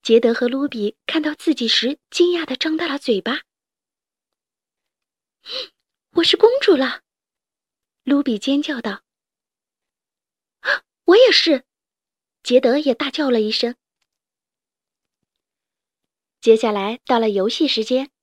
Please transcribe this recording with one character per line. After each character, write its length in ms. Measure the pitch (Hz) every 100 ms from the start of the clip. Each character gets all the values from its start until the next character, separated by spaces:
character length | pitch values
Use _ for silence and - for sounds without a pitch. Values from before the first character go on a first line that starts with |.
杰 200 | - 226
德 120 | 233
和 140 | 233 240
卢 220 | 269 285
比 280 | 233 208 - -
看 140 | 320
到 140 | 302
自 200 | 302 -
己 120 | 285 226
时， 320 | - 233 294 _
惊 280 | - 349 349
讶 60 |
地 100 | 320
张 220 | 254 320 320
大 100 | 339
了 120 | 277
嘴 220 | - 208
巴。 200 | - - - _ _ _ _ _ _ _ _ _ _ _ _ _ _ _ _ _ _ _ - 508 494 _ _ _ _
“我 100 | -
是 140 | 330 392
公 120 | 440 523
主 160 | 494 302
了！” 260 | 262 - _ _ _ _ _ _ _ _ _ _
卢 180 | - 285
比 160 | 277 214
尖 240 | 262 277
叫 180 | 294 269
道。 220 | 226 190 _ _ _ _ _ _ _ _ _ _ _ _ _ _ _ _
“啊， 240 | - - _ _ -
我 100 | 392
也 160 | 508
是！” 320 | - - 269 _ _ _ _ _ _ _ _
杰 160 | - 240
德 180 | 262 269
也 160 | 302
大 160 | 226 285
叫 180 | - 285
了 120 | 240
一 100 | 214
声。 240 | 220 233 247 _ _ _ _ _ _ _ _ _ _ _ _ _ _ _ _ _ _ _ _ _ _ _ _ _ _
接 120 | -
下 160 | 220 226
来 300 | 208 196 233 _
到 120 | 240
了 120 | 220
游 180 | 196 196
戏 180 | - 294
时 160 | 226
间。 280 | 220 254 277 _